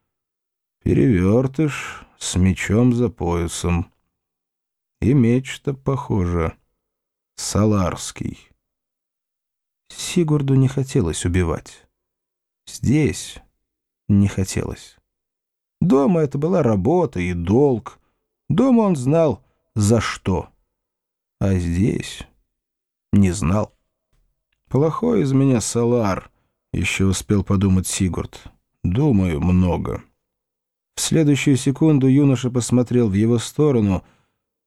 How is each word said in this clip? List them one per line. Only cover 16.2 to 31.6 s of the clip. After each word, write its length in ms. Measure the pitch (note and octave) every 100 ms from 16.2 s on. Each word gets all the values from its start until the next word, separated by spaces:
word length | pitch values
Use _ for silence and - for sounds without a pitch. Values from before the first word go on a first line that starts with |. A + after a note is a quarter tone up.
это 160 | D3 C#3
была 240 | D#3 F#3
работа 580 | B2+ G#2 G2 F3+ D#3+ F2+
и 120 | F2+
долг. 680 | F2 E2+ A2+ C#3+ A#2 - - _ _ _ _ -
Дома 340 | D#3+ C4+ A#3
он 140 | G#3 D#3+
знал, 480 | B2+ E3 D#3+ G2+ _ _ _
за 260 | - G2+ A#2
что. 480 | - - - F2+ - _ _ _ _ _ _ _ _ -
А 160 | G2
здесь 680 | F#2+ E2+ E2+ A#2+ - - - - _ _ _ _ _ _ _ -
не 180 | G2+ F#2+
знал. 400 | F2+ D2+ G2+ F#2 _ _ _ _ _ _ _ _ _ -
«Плохой 540 | C3 D#3+ - A#3+ A3
из 100 | C#3+
меня 280 | C3 C#3 B2
салар», 720 | - A#2 A#2 B2 G2+ F2+ - _ _ _ -
еще 340 | - F2+ - F#2+
успел 380 | F#2 - G#2
подумать 420 | F#2 G2 G2 F#2 F2
Сигурд. 560 | - F#2+ D#2 - - - _ _ _
«Думаю 580 | - F#2+ D3+ G#2 F#2 D2+
много». 640 | F2 F2+ F2+ D#2+ - - - _ _ _ _ _ _ _ _ -
В 40 |
следующую 560 | - D#3 D3 C#3 -
секунду 520 | B2+